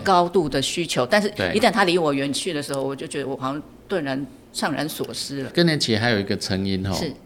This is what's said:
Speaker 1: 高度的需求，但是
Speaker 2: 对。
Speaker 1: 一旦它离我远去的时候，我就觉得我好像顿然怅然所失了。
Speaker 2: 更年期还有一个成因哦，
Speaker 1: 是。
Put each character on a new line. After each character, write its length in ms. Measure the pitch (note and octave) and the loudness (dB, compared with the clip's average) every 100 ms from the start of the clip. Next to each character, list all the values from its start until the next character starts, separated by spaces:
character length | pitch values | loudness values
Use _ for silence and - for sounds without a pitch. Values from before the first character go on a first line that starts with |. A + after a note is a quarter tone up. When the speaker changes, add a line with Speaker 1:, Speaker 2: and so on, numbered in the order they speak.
Speaker 1:
高 240 | G3+ F3+ F3 | 4 4 4
度 220 | F#3+ D3+ | 2 2
的 120 | C#3 | 0
需 240 | C3 - D#3+ | -2 -2 -2
求， 200 | - A#2+ | 0 2
但 160 | G#3 | 2
是 80 | G3+ | 2
Speaker 2:
对。 240 | - F#2 | 0 0
Speaker 1:
一 60 | E2 | 4
旦 100 | A#3 | 4
它 140 | F3 F#3 | 4 4
离 120 | F3 | 4
我 160 | D#3 | 2
远 180 | C#3 C#3+ | 2 0
去 180 | C3+ F#3+ | -2 -4
的 100 | D3 | -4
时 120 | C#3+ | -4
候， 100 | C#3 | -4
我 100 | C3+ | -4
就 140 | C#3 D#3+ | -6 -8
觉 140 | D3+ | -6
得 60 | C3 | -6
我 100 | B2 | -4
好 160 | C3 | -4
像 100 | D3 - - - | -6 -10 -16 -6
顿 160 | F#3+ | -4
然 240 | C#3 C3+ C#3 - - | -2 -4 -6 -12 -16
怅 160 | - G3 | -6 -4
然 140 | C3+ D3 | -2 -4
所 180 | - C3 | -6 -8
失 300 | A2+ - C#3 | -8 -8 -8
了。 60 | B2+ | -2
Speaker 2:
更 140 | - E3+ | 2 4
年 140 | D3+ | 4
期 160 | - G#2+ | 2 2
还 140 | A#2+ | 2
有 100 | G#2+ | 2
一 40 | |
个 120 | G2 G2 | 0 -2
成 320 | - F#2+ G2 | -2 0 0
因 180 | F#2+ G2 | 0 -2
哦， 80 | |
Speaker 1:
是。 160 | E2 C3+ - | -2 -4 -8